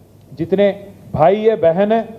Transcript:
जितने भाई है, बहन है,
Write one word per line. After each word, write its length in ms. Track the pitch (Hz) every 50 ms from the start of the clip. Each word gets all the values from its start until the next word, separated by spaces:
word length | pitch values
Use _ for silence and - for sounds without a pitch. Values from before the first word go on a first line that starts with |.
| - _ _ - _ _
जितने 400 | - - 165 165 190 190 202 202 185 - - - - - - - -
भाई 280 | - 151 170 196 214
है, 140 | 214 220 220
बहन 360 | - 156 165 160 180 202 208
है, 160 | 220 226 214 - -